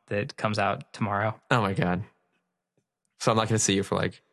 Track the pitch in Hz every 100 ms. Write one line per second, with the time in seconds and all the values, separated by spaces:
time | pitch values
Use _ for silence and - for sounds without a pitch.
0 | - 101 135 - 110 104 98 101 - -
1 | 104 101 107 107 - 127 98 95 90 90
2 | 101 _ _ _ _ _ _ _ _ _
3 | _ - - 110 110 110 107 98 98 92
4 | 95 - _